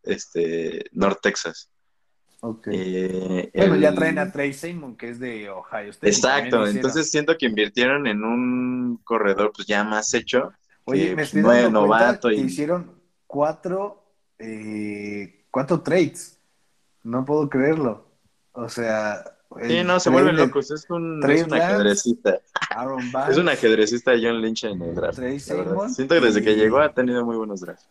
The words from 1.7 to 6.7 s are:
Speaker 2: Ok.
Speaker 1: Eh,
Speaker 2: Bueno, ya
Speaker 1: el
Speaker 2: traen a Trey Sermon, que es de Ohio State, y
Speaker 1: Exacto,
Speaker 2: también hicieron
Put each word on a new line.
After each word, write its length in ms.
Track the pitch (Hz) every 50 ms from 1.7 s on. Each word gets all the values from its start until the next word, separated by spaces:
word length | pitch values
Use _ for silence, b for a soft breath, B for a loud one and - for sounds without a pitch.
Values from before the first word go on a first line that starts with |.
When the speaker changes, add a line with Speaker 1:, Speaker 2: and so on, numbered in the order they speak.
| _ _ _ _ _ _ _ _ _ _ _ _ _ _
Speaker 2:
Ok. 280 | - 117 110 - - 107
Speaker 1:
Eh, 760 | 101 92 92 92 92 92 92 92 92 92 92 92 92 90 - - _
Speaker 2:
Bueno, 220 | - - 190 160
ya 140 | 147 151 151
Speaker 1:
el 40 | 143
Speaker 2:
traen 240 | 139 160 160 156 151
a 140 | 147 -
Trey 220 | - 143 143 143 139
Sermon, 420 | 139 - 170 175 170 151 127 110
que 140 | - 123 117
es 100 | 120 120
de 300 | 127 123 117 110 104 101
Ohio 400 | 98 92 90 - - 107 104 104
State, 180 | 104 _ - 104
y 20 |
Speaker 1:
Exacto, 220 | - - - 127
Speaker 2:
también 300 | 135 143 131 127 123 117 107
hicieron 80 | 101